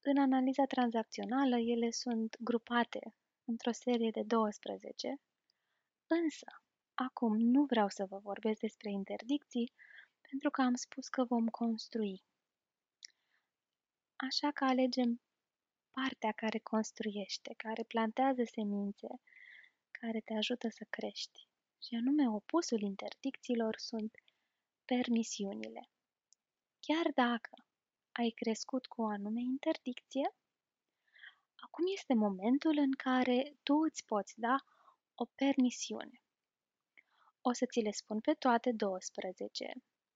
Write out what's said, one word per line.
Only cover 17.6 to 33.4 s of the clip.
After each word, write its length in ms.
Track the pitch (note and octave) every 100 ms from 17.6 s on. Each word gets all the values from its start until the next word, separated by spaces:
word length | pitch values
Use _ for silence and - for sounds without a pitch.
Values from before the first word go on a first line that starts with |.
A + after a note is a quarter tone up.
| A3 A3
plantează 600 | A3+ A3+ A3+ A3 C4+ B3+
semințe, 760 | A#3 - G#3 G3+ G3+ G3+ - B3+ _ - - - - _ _
care 300 | - A#3 A3
te 140 | -
ajută 340 | A3 A3 B3 A#3
să 180 | - -
crești. 580 | - G#3+ - - - - _ _ _
Și 120 | -
anume, 340 | A#3 A#3+ D4 C4
opusul 520 | G#3+ _ D#4+ E4+ A3+
interdicțiilor 960 | G3+ G3 - - C4+ - - A#3+ A3+ A3
sunt 400 | - A3+ G#3+ - _ _ _ _ _ _
permisiunile. 1040 | - B3 B3+ A#3 A3+ - G3 G#3+ A3 A3+ A#3+ _ _ _ _ _ _ _ _ _
Chiar 320 | - D#4 E4
dacă 520 | C#4 A#3+ A#3+ - - _ _ _ _ _
ai 180 | - A#3
crescut 560 | - A3+ A3 - C4 -
cu 160 | -
o 40 | A3
anume 340 | G#3 G3+ A3+
interdicție, 920 | B3 C4 - D#4+ - B3 _ C4 D#4+ - _ _ _ _ _ _ _ _ - _ _
acum 300 | _ - - F4
este 200 | G4 -
momentul 600 | A#3+ G#3+ F#3+ G3+ C4+ D#4+ D4
în 160 | C#4 C4+
care 600 | C4 B3+ B3 B3